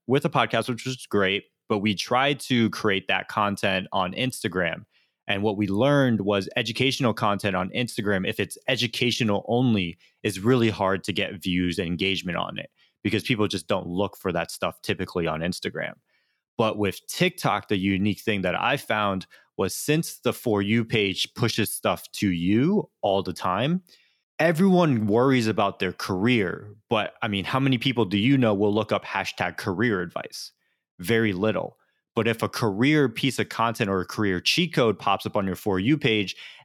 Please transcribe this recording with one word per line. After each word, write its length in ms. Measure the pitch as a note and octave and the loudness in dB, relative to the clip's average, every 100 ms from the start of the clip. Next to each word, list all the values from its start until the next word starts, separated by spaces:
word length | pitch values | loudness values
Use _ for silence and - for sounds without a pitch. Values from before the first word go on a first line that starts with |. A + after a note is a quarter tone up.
| - | 0
with 200 | C3+ D#3 | 0 2
a 40 | |
podcast, 400 | C#3 A2+ A#2 A2+ | 2 2 0 -2
which 160 | A#2 C3 | -4 -6
was 200 | B2+ - | -8 -2
great, 380 | G2+ F#2+ G2 - _ - | 2 2 0 -4 _ -4
but 120 | G#2+ | 0
we 160 | G#2 F#2+ | 0 -2
tried 440 | - B2 C#3+ C#3+ | 0 0 2 -2
to 280 | - B2 A2+ | 0 2 2
create 380 | - G#2+ F#2+ - | 2 0 0 0
that 220 | F#2+ - | -2 -2
content 580 | - G2+ G2+ G#2 F#2+ F#2+ | 0 0 0 0 0 -2
on 220 | G2 F#2 | -2 -2
Instagram. 680 | F#2+ B2+ - A2 F2 E2+ E2 A2 _ _ _ - | -2 -4 -4 -4 -2 -2 -4 -10 _ _ _ -6
And 160 | G2 | -2
what 140 | G#2 G2+ | 0 0
we 100 | G#2 | 0
learned 540 | G2 C3+ C#3+ C3 A2 | 2 4 4 4 2
was 260 | G2 G2+ F#2+ - | 2 0 0 -4
educational 580 | A2+ A2 C3 B2+ B2+ | -4 0 0 2 0
content 420 | G#2 A2 G2+ G#2 F#2 | 0 0 0 0 -2
on 140 | F#2 | -2
Instagram, 560 | A#2 A#2+ - G#2 F#2+ F#2 | -4 -4 -4 -2 0 0
if 120 | G#2+ | -2
it's 180 | G2 - - | -4 -6 -4
educational 760 | B2 A#2+ - A#2+ A#2 A2+ G2+ - | -2 -2 0 -2 0 0 0 0
only, 500 | A#2+ C3 G#2+ F2 E2 _ _ | 0 2 2 -2 -8 _ _
is 160 | G#2+ F#2 | -6 -2
really 300 | G#2 C3 A2+ | 2 4 2
hard 340 | G2 F#2+ G2 - | 2 0 0 -2
to 80 | |
get 280 | F#2 G2 F#2+ | -4 -4 -4
views 380 | F#2 F2+ F2+ E2+ | -2 0 0 -2
and 80 | E2+ | -4
engagement 500 | F2 F#2+ F2+ F2+ F2 | -2 -2 -2 -4 -4
on 220 | F2 F2 | -6 -8
it 100 | - _ _ _ | -14 _ _ _
because 200 | G#2+ G#2 | -2 -2
people 240 | - A2+ G#2 | 0 0 0
just 200 | G2 - | -2 -4
don't 200 | G2 F2+ | -4 -2
look 300 | F2+ G2+ - | -2 -4 -4
for 140 | F#2+ | -4
that 200 | E2+ E2 | -4 -4
stuff 300 | - F2+ - | -6 -6 -6
typically 440 | - F#2+ F#2 F2+ E2 | -6 -4 -4 -4 -2
on 140 | D#2 | -2
Instagram. 520 | E2+ F2+ - - D#2+ - _ _ _ _ _ - | -4 -6 -8 -8 -10 -12 _ _ _ _ _ -2
But 200 | A2 G#2 | 0 0
with 280 | G2+ - - | -2 -4 -10
TikTok, 600 | - F3+ - C3+ G2+ - | -2 -2 0 -2 -2 0
the 100 | G2+ | 0
unique 440 | G2 F#2+ G#2 F#2+ | 2 2 0 -2
thing 200 | - G#2 | -2 -2
that 140 | F2+ F2 | -2 -2
I 220 | G#2 C3+ | -2 -2
found 480 | - G#2+ G#2 F#2+ - - _ - | -2 0 0 -2 -6 -18 _ -4
was 160 | F#2+ | -4
since 460 | - - D3+ D#3+ - | -2 0 0 -2 -4
the 140 | B2 | -4
For 280 | - B2+ G#2 | -2 0 0
You 240 | G2+ A#2 A2 | 2 0 2
page 480 | A2+ G2 F#2+ - | 0 0 -2 -6
pushes 400 | - A#2 - G#2 | -2 0 0 -2
stuff 360 | - G#2+ F2 - | -2 -2 -2 -6
to 160 | - G#2 | -2 -2
you 600 | E2+ F2 G#2+ D3+ G#3 - _ | 0 2 2 2 0 -2 _
all 220 | G#2 G2 | -2 0
the 100 | F#2 | -2
time, 480 | E2 F#2+ F#2+ C3+ F#3 - _ _ _ _ - | -4 -2 0 0 -2 -4 _ _ _ _ 0
everyone 680 | D#3+ D#3+ G3 F3+ E3 A#2+ G#2+ | 0 4 4 6 4 2 2
worries 400 | A2 C3+ B2+ A2 | 4 6 4 2
about 320 | G#2 G2+ - | 2 0 0
their 140 | F#2 | -4
career. 800 | - - F#2 A2+ A#2+ F2+ F2+ G#2 G#2 _ | -4 -4 0 2 2 2 -4 -12 -20 _
But, 240 | A2 G2 - | -2 -2 -4
I 60 | A2+ | -4
mean, 160 | G2 | -2
how 160 | F2+ C3 | -2 0
many 180 | C3+ B2+ | 2 2
people 280 | B2+ A#2 G2+ | 0 0 2
do 120 | G#2 | 2
you 200 | A#2 C#3 | 4 4
know 160 | A#2 | 4
will 200 | G2+ G#2 | 4 2
look 180 | G#2 G#2 | 2 0
up 120 | G2+ | -2
hashtag 540 | - G2 F#2 - F#2 - | -2 -6 -6 -4 -4 -4
career 440 | G#2 F2+ A#2+ F#2+ | -4 0 0 0
advice? 500 | F2 - - - - - _ _ _ - | -2 -6 -10 -12 -16 -18 _ _ _ -10
Very 340 | F2 A2+ A2 | 0 2 2
little. 440 | F2+ G#2+ F#2 - - _ _ _ - | 2 0 0 -4 -10 _ _ _ 0
But 120 | A2 | 0
if 140 | A2 | 0
a 80 | G#2+ | -2
career 600 | - A2+ G2 C3 D#3 C3+ | 0 -2 2 4 4 2
piece 300 | A2+ C3+ - | 2 -2 0
of 100 | G#2 | -4
content 400 | - A#2 A2+ G#2 | 0 0 0 0
or 120 | F#2+ | 0
a 40 | F2 | -2
career 340 | - G#2 F2+ | 0 0 0
cheat 340 | - - F3+ | 0 0 2
code 260 | - A#2 G2 | 2 2 2
pops 260 | - G2 G#2 | 0 0 0
up 120 | G#2+ | -2
on 80 | F#2+ | -2
your 100 | F2 | -2
For 240 | A2 F#2 | 0 0
You 180 | G#2 D3+ | 2 2
page 380 | B2+ G#2+ F#2+ - - - | 2 2 0 -6 -16 -14